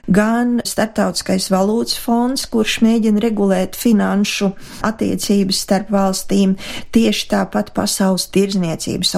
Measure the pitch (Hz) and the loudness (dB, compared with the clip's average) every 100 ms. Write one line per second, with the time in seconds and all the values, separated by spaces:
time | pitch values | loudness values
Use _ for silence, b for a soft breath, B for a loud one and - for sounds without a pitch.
0 | - 190 214 233 240 240 - - 220 - | 0 2 4 2 0 -2 -2 -2 -2 0
1 | 190 170 - 190 - 185 202 233 233 - | -2 -2 -2 -2 0 0 2 0 -2 -4
2 | - 233 247 269 - 226 214 - 226 233 | 0 0 0 -2 -2 -2 0 2 4 4
3 | 220 208 233 208 196 185 185 - 240 208 | 4 2 2 2 2 2 -2 0 2 4
4 | 190 196 208 - 196 - B B 220 220 | 4 0 0 0 -2 -4 B B -4 -2
5 | 202 185 - 202 190 - - 196 202 196 | -2 -2 0 2 2 -2 0 -2 0 0
6 | 190 190 - 196 190 196 B B B 226 | 0 -2 0 2 2 0 B B B 2
7 | 220 202 - 202 190 208 208 - 214 - | 2 0 -2 -2 -2 -4 -4 -4 -2 0
8 | 190 180 - 190 196 196 165 160 - 175 | 0 0 0 0 0 0 -2 -4 -6 -4
9 | 180 | -2